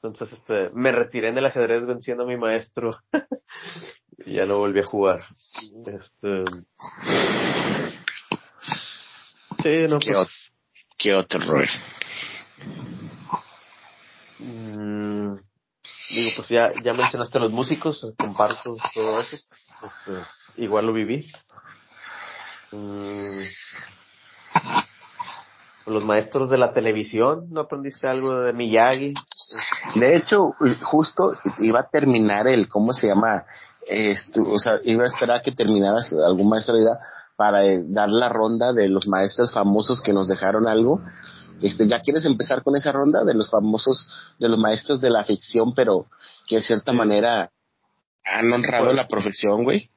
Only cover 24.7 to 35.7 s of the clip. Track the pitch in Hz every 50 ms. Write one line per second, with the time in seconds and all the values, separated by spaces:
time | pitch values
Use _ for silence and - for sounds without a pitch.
24.7 | - - - - _ _ - - _ - - - - - - - _ _ - _
25.7 | _ _ - - 110 107 104 107 104 107 107 107 - 143 135 127 135 131 123 117
26.7 | - - 107 113 107 110 107 - - 107 113 131 151 165 170 170 165 160 147 -
27.7 | - 139 139 139 135 - - 135 131 131 131 135 131 127 123 123 117 120 120 113
28.7 | 107 113 117 127 131 131 139 143 143 139 - _ - - - - - - - -
29.7 | - - - - - 110 120 131 160 175 165 - - 208 190 147 - - 156 135
30.7 | - - - - - 151 156 - - - 180 190 - - - 101 101 - 104 113
31.7 | 110 120 135 - - 151 - 139 127 117 110 104 101 101 107 127 131 120 101 -
32.7 | - 104 107 113 123 - - 110 98 98 110 113 107 - - - - - - -
33.7 | _ _ - - - 104 220 208 202 - - - - - 107 - 104 104 - 120
34.7 | 110 101 - 120 113 113 120 123 120 - 131 117 120 120 - - 123 - 120 101